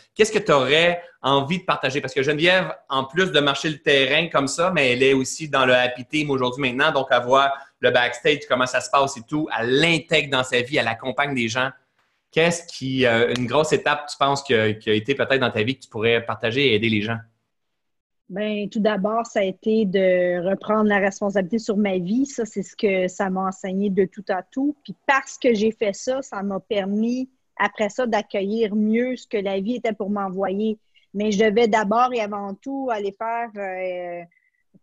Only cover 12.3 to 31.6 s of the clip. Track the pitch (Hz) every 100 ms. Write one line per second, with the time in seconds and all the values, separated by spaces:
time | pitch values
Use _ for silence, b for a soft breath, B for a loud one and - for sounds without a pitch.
12.3 | 160 170 170 - - 135 131 123 117 120
13.3 | 123 120 135 156 139 147 147 - - 139
14.3 | 139 - 113 110 107 110 107 110 139 117
15.3 | 135 120 110 110 135 - 110 113 117 117
16.3 | 113 117 123 139 107 113 107 104 113 -
17.3 | _ _ _ _ _ _ _ _ _ -
18.3 | 190 214 208 202 226 208 208 208 226 226
19.3 | 226 190 185 220 220 208 190 190 180 180
20.3 | 180 175 196 - 214 214 202 196 - 202
21.3 | 202 175 226 226 202 208 185 175 233 277
22.3 | - 220 208 190 - 208 190 180 - 196
23.3 | 190 190 185 190 190 202 185 190 - 196
24.3 | 185 - - 285 285 - - - 269 269
25.3 | - 262 220 220 220 208 196 - 262 269
26.3 | 208 196 190 - 208 190 208 226 254 262
27.3 | _ _ - 202 - 208 - 247 214 208
28.3 | 208 196 220 214 208 214 220 254 247 -
29.3 | 202 196 196 196 247 226 214 196 202 196
30.3 | 185 190 196 220 214 _ _ _ 196 214
31.3 | 202 220 208